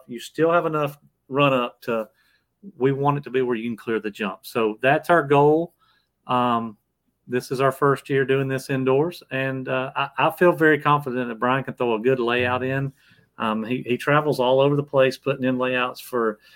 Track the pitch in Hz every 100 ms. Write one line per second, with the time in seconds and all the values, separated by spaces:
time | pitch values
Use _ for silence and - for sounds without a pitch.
0 | - 117 - - 160 170 160 151 143 147
1 | _ _ _ 135 143 131 120 - - 113
2 | 107 _ _ _ _ _ 196 - 131 135
3 | 143 143 139 127 123 117 117 110 - 113
4 | 107 101 104 92 - 123 113 110 131 151
5 | - 170 143 143 147 156 170 _ _ _
6 | _ _ - 123 123 117 113 104 _ _
7 | _ _ - 123 - 127 135 135 143 131
8 | - 139 131 135 135 135 - 135 131 131
9 | 165 170 - 135 135 131 131 131 131 139
10 | 139 - 151 156 180 151 156 147 147 147
11 | 143 123 120 113 123 135 127 - 123 110
12 | 120 131 117 123 123 123 127 135 139 -
13 | _ _ _ - 113 110 110 127 113 120
14 | - 147 151 131 123 131 139 143 147 135
15 | 131 131 - 135 127 127 127 127 123 127
16 | - 123 113 104 _